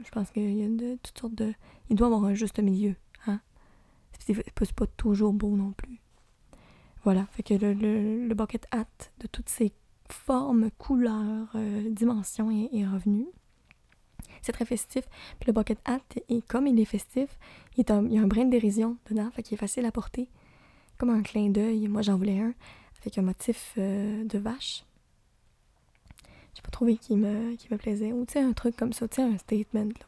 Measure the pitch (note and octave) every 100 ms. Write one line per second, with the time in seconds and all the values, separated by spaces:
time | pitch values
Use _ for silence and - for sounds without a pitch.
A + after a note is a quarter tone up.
0 | A#3+ A3+ G3 - G#3 G3+ G#3 A3+ A#3+ B3
1 | - - A3+ A3+ G#3+ A3 - - - G#3
2 | A#3+ A3 G3+ G3+ G#3+ - G3+ F#3+ G#3 F#3+
3 | - - - G#3 - _ - - _ _
4 | _ - - G#3 - - G#3 - G#3 -
5 | A3+ G3+ G#3+ G3+ G#3 G3+ G3 G3 - A#3+
6 | _ _ _ _ _ - - - - -
7 | - F#3 G3 - - G3 G#3 G3+ G#3+ G#3+
8 | G#3 A3 A#3+ G#3+ G#3+ - - A#3 A3 -
9 | - - A3 - - - G#3 - _ _
10 | - - - B3+ C#4 A#3 A3 - - C4
11 | A#3+ G#3+ G#3 G#3+ A3 A3 G#3+ G#3 G#3+ G#3+
12 | A3+ A3 G3 - A3 G#3+ A3+ A3+ G3 F#3+
13 | F#3+ G3+ D4 - _ _ _ _ _ _
14 | _ - - - - - A#3 A3+ - C4
15 | - - - - - A3 G#3 G#3+ - B3+
16 | - A#3+ - A#3+ - A#3 C#4 A#3 G#3+ G#3
17 | - - C#4 - - - - - A#3+ G#3
18 | A3 A3 G#3 G#3+ B3+ B3 G#3+ G3+ A3+ A#3+
19 | - G#3+ G#3+ - A3 G#3 G3+ - A#3 A3+
20 | - - B3+ - - - - _ _ -
21 | A#3+ A3+ G3+ A3 G#3 G3+ G#3+ A3 G#3+ G#3+
22 | G3+ F#3+ G3 F#3+ A3+ B3 - - - -
23 | - - F#3 F#3 - A3+ - - F#3+ G3
24 | G3+ G#3+ A3 G#3 G#3 C4 - - - _
25 | _ _ _ _ _ _ _ _ _ _
26 | - - - - - - - - A#3+ A3+
27 | - G#3 G#3 G#3 A#3 A#3 - G#3+ - G#3
28 | G#3+ A#3+ B3 D4 C4 A3 A#3+ A#3 A#3+ A3
29 | A3+ - B3+ G3+ - G#3+ G#3+ G#3 G#3 A3+